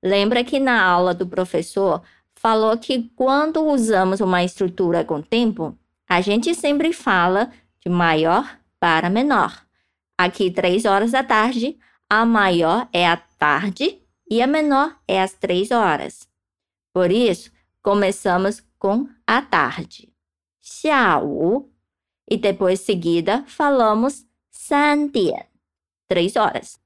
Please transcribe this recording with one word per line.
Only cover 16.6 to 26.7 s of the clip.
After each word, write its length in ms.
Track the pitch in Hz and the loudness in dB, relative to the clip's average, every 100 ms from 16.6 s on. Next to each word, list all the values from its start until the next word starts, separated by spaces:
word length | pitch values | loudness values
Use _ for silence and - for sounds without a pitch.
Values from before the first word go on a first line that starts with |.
| _ _ _ | _ _ _
Por 180 | 180 180 | -2 2
isso, 400 | 202 240 175 - _ _ _ | 2 2 0 -8 _ _ _
começamos 800 | 208 202 202 196 196 180 190 208 _ _ | -2 0 0 0 0 0 0 -4 _ _
com 300 | 196 214 277 _ - | -2 -2 -4 _ -2
a 160 | 226 | -2
tarde. 680 | 277 165 123 143 - - - _ _ _ _ _ | 0 0 0 -4 -12 -16 -20 _ _ _ _ _
"下 560 | - - 302 285 220 151 | -20 -6 -2 2 2 2
午". 540 | 143 147 165 240 277 _ _ _ _ _ - | -2 -2 -2 -2 -4 _ _ _ _ _ -6
E 60 | 220 | -2
depois, 440 | 208 185 190 190 | -2 0 0 0
seguida, 640 | - 196 165 170 165 220 - | -2 -2 0 0 0 -2 -4
falamos 760 | - 294 269 220 214 247 277 _ _ _ | -4 0 2 2 2 -2 -4 _ _ _
"三 560 | - - 285 294 294 294 | -20 -4 0 2 0 -2
点". 360 | 269 175 - - _ _ _ _ _ _ | 0 -2 -2 -12 _ _ _ _ _ _
Três 280 | 175 175 233 | -2 0 0
horas. 420 | 214 - - | 0 -2 -10